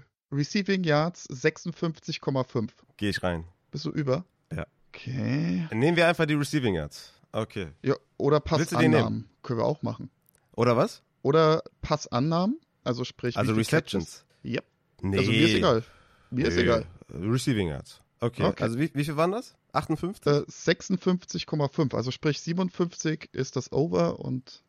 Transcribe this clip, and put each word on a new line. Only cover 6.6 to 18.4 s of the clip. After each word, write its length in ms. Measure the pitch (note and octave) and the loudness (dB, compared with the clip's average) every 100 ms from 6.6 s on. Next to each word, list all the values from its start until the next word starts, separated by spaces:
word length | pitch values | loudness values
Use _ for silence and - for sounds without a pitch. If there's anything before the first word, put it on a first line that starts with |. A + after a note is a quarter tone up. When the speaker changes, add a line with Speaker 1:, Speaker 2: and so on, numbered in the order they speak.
| B2 F2 | 0 0
Speaker 2:
Yards. 380 | D2+ - - _ _ | -4 -10 -20 _ _
Okay. 360 | G#2+ A2 A2 F#2 - | -6 -6 -6 -10 -6
Speaker 1:
Ja, 120 | C3 C#3 _ - | -2 -2 _ -4
oder 240 | C#3+ D3+ - | 2 2 2
Speaker 2:
Willst 260 | D#3 - | 0 0
du 60 | A#2+ | 2
den 140 | - | 6
Speaker 1:
Passannahmen. 220 | D#3 A2 A2 | 6 4 -2
Speaker 2:
nehmen? 100 | A2 _ | -8 _
Speaker 1:
Können 160 | - A#2 | -6 -2
wir 60 | A2+ | 0
auch 160 | D3+ | 0
machen. 260 | A2+ A2 - _ _ _ _ - | -4 -8 -12 _ _ _ _ 0
Speaker 2:
Oder 220 | A#2+ A#2+ | 4 4
was? 240 | G3+ - _ _ | 2 -2 _ _
Speaker 1:
Oder 400 | C3+ D#3 D#3 D#3+ - _ | 2 6 6 4 0 _
Passannahmen, 800 | - D3+ - A#2+ D3 E3 F#3+ D#4+ _ _ | -4 -4 -2 0 2 2 0 -2 _ _
also 200 | - B2 | -6 -4
sprich, 320 | B2 - B2 A#2 | -6 -6 -4 -2
Speaker 2:
Also 160 | G#2 | 0
Speaker 1:
wie 100 | A2 | 2
viele 140 | A2+ D#3+ | 2 0
Speaker 2:
Receptions? 280 | - G2 D#2+ - _ _ | 0 -4 -6 -12 _ _
Speaker 1:
Catches? 100 | C#2+ - | -8 -8
Yep. 100 | - _ _ _ | -8 _ _ _
Speaker 2:
Nee. 160 | F#2+ F#2+ | -2 0
Speaker 1:
Also 140 | F#2+ | 2
mir 160 | A2 A2 | 4 4
ist 60 | G#2+ | 4
egal. 280 | F3 A2+ - - _ _ - | 4 2 0 -12 _ _ -10
Mir 180 | B2 D3 | -4 0
ist 80 | F3 | 2
Speaker 2:
Nö. 60 | |
Speaker 1:
egal. 240 | - A#2 A2 - - | 2 2 -2 -14 -16
Speaker 2:
Receiving 580 | C#2 G2 B2+ C#3 A2 F2+ | -8 -2 -2 0 0 0
Yards. 320 | C#2 - - _ - | -4 -10 -20 _ -6
Okay. 240 | A#2 - | -6 0